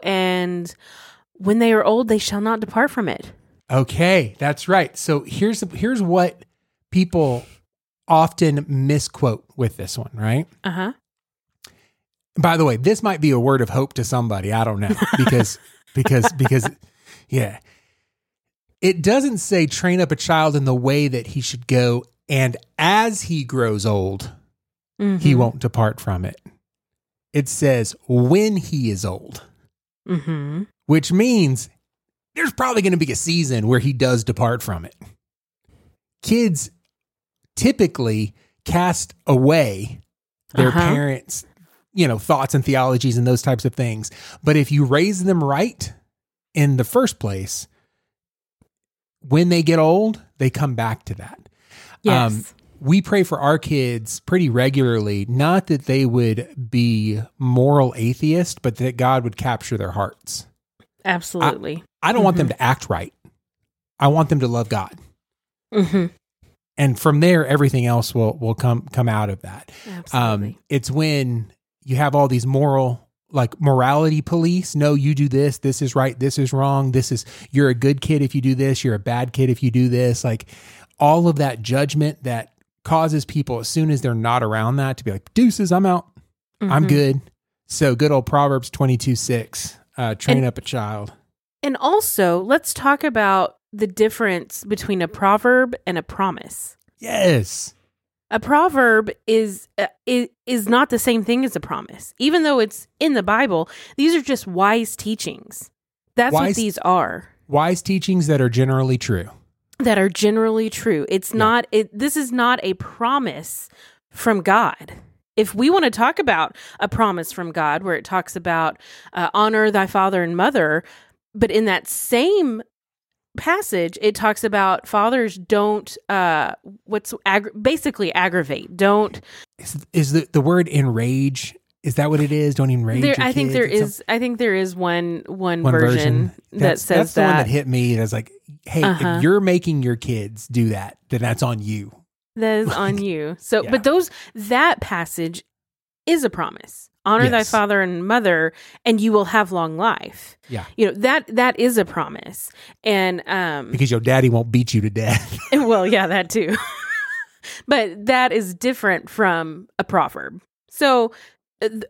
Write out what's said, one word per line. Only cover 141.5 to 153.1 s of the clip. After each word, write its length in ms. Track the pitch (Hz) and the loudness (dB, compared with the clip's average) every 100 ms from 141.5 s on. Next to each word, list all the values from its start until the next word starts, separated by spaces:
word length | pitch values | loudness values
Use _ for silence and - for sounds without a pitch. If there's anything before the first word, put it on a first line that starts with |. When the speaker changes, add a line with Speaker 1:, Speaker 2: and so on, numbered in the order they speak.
| 113 | -4
Speaker 2:
you." 300 | 104 107 101 - _ _ _ - | -6 -8 -10 -18 _ _ _ -4
Speaker 1:
That 220 | 220 214 | -2 0
is 60 | 220 | -2
Speaker 2:
<laughs> 20 | |
Like, 80 | - | -2
Speaker 1:
on 180 | 196 202 | -2 -2
you. 360 | 202 160 151 175 | -4 -6 -6 -10
So, 240 | - 214 - | -2 -2 0
Speaker 2:
yeah. 60 | |
Speaker 1:
but 120 | 247 | 0
those, 260 | 214 339 349 - - | 2 2 0 -6 -20
that 460 | 226 208 247 320 - | -16 -2 2 2 2
passage 640 | - 180 165 - 165 170 - _ _ _ _ _ - | -2 -6 -6 -6 -6 -8 -16 _ _ _ _ _ 0
is 180 | 330 | 0
a 60 | 254 | 0
promise. 600 | 175 - - - - - _ 196 | -2 -6 -8 -20 -20 -20 _ 0
"Honor 240 | 220 247 | 4 4
thy 100 | 233 | 2
Speaker 2:
Yes. 120 | 214 | 0
Speaker 1:
father 300 | 220 208 202 | 0 2 2
and 260 | 185 175 185 | 0 -2 -2
mother, 440 | 240 202 165 160 - - - | 0 2 2 0 -4 -14 -6
and 160 | 240 226 | 0 2
you 120 | 220 | 4
will 140 | 208 196 | 2 2
have 260 | 226 190 | 0 0
long 260 | 180 165 160 | -2 -4 -2
life." 600 | 220 - - - - - - | -2 -2 -8 -18 -20 -20 -12
Speaker 2:
Yeah. 160 | 117 90 - | -12 -10 0
Speaker 1:
You 120 | 208 | 0
know, 60 | |
that, 340 | 196 247 294 - | 2 0 0 0
that 320 | 226 247 240 | 0 0 2
is 180 | 247 226 | 2 2
a 80 | 185 | 0
promise. 640 | - 151 - - - - - - _ | -4 -8 -10 -16 -16 -16 -18 -20 _
And, 380 | 220 196 185 | -2 0 0